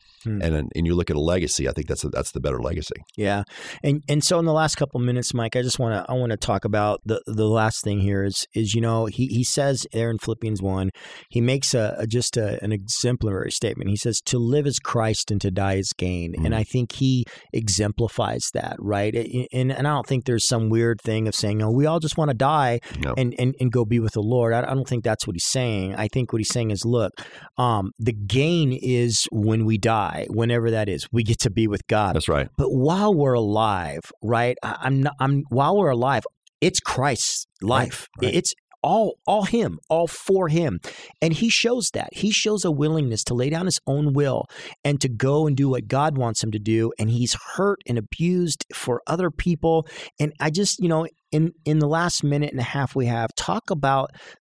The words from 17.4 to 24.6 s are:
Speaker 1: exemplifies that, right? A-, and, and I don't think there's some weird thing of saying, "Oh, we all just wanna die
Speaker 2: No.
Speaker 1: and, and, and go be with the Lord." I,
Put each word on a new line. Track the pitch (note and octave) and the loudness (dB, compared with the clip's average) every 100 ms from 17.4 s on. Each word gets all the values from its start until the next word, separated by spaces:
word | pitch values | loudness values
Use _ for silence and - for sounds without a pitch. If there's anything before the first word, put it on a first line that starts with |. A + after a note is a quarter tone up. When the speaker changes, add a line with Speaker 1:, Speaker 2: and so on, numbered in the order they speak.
| - | -8
Speaker 1:
exemplifies | A#2 A2 G2+ G#2 G#2 A#2 - G#2+ A#1+ - | -4 0 0 0 0 -2 0 -2 -2 -4
that, | - - - | -4 -6 -6
right? | G2 G2+ G#2+ | -2 0 0
A-, | A#2 A2+ B2 - | -2 -2 -4 -4
and, | B2+ B2+ | 0 0
and | C3+ C#3+ | 0 0
I | |
don't | C#3+ - | 0 0
think | C3 | 0
there's | B2 A#2 - | 2 0 2
some | A#2+ A2 | 2 2
weird | A2+ A#2 A2 | 4 4 2
thing | - A2 A2 | -2 0 0
of | - | -2
saying, | G#2 G#2+ | -2 0
"Oh, | G#2+ | 2
we | A#2+ D3+ | 2 2
all | E3 | 2
just | D#3 - | 0 0
wanna | D3 | 0
die | A#2 C3+ D#3 B2+ A#2 - - | 2 2 2 2 0 -4 -6
Speaker 2:
No. | C3 B2 | -4 0
Speaker 1:
and, | B2 - | -2 0
and, | B2+ C3+ | -2 0
and | B2+ | 0
go | B2 | 2
be | A2 A#2+ | 2 2
with | A2 | 2
the | A2 | 0
Lord." | G#2 B2 A#2 | 0 2 2
I, | A#2 | 2